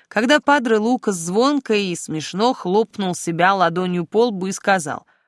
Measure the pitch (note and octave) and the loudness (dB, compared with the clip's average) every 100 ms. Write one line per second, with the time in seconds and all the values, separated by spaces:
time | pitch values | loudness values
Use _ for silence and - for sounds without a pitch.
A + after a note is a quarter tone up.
0 | _ G3+ A3+ D4 - C#4+ A#3+ A3 A3 B3 | _ -2 2 2 4 0 2 0 2 0
1 | - F#3 E3+ G3 C4+ D4 - G#3+ G3 E3 | -2 -4 -2 0 2 0 0 -2 -2 -4
2 | - D#3 C#3+ F3+ A#3 B3+ F3+ G3+ A3+ - | -6 -8 -6 -2 0 0 0 0 0 -2
3 | F#3+ F3 - E3 F3 G3 F3 E3+ F#3 F3 | -4 -4 -4 2 2 4 2 0 -2 -2
4 | D#3+ G#3 A#3+ G3 F#3+ F#3+ - F#3+ D3 - | -2 0 0 0 -6 -4 0 0 -2 -10
5 | - _ | -12 _